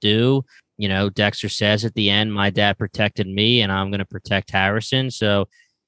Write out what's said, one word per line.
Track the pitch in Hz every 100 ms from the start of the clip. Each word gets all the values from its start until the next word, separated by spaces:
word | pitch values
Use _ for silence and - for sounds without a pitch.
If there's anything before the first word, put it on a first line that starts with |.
do? | 107 110 123 139 - - _ -
You | 101
know, | 95 101
Dexter | 95 101 - 104
says | - 104 107 113
at | -
the | 101
end, | 104 110
"My | 101 101
dad | 95 101 98
protected | 101 - 104 - 95
me, | 98 107 123
and | 98
I'm | 95 98
gonna | 101 95
protect | 95 - 98 -
Harrison." | 95 95 110 - 131 131
So | - 107 101 95 _ _ _